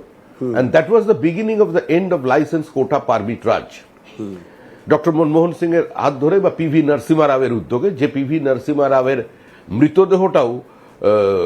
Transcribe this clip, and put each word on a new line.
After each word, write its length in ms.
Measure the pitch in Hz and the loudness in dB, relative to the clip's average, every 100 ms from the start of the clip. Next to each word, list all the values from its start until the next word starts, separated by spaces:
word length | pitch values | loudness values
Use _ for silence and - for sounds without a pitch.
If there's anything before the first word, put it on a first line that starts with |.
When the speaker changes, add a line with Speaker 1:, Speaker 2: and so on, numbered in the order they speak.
| - - - - | -20 -20 -20 -10
Speaker 1:
হুম। 140 | 127 117 | -4 -2
Speaker 2:
And 60 | |
that 300 | 127 160 160 | 0 0 2
was 80 | 226 | 2
the 100 | 208 | 2
beginning 400 | 139 156 175 220 | 0 0 -2 -2
of 80 | 214 | 0
the 120 | 185 | 0
end 400 | 165 - 165 185 | -2 0 -2 0
of 80 | 175 | -2
license 300 | 127 143 147 | 0 0 0
quota 360 | 165 - 135 127 | -4 -4 -4 -2
arbitrage। 840 | 139 - 113 104 113 117 92 - - - _ - - | -2 -2 -2 -4 -4 -2 -2 -4 -18 -20 _ -20 -16
Speaker 1:
হুম। 160 | 104 90 85 - - - - | -14 -14 -18 -20 -20 -16 -2
Speaker 2:
ডক্টর 220 | 156 170 | 0 2
মনমোহন 420 | 156 160 160 170 | 0 2 2 0
সিংয়ের 300 | - 170 165 - - | -2 -2 0 -2 -2
হাত 180 | 131 | -2
ধরে 260 | 135 147 196 | 0 0 2
বা 100 | 170 | 0
পিভি 340 | - 160 156 | 0 0 2
নরসিমা 440 | 147 147 - 156 147 | 2 0 0 2 2
রাওয়ের 260 | 131 127 | 2 0
উদ্যোগে, 380 | 113 - 123 196 | -2 -4 -2 -2
যে 160 | 143 143 | -2 -2
পিভি 320 | 139 135 160 | -2 -4 -2
নরসিমা 500 | 139 120 - 143 139 | -2 -2 -2 -2 2
রাওয়ের 340 | 135 131 135 - - - - - | 2 2 -2 -6 -16 -20 -20 -8
মৃতদেহটাও, 840 | 104 151 185 190 185 185 156 120 123 | 0 2 4 4 2 2 2 0 -4
আহ, 540 | - - - - 101 104 98 98 | -12 -20 -20 -4 0 2 2 2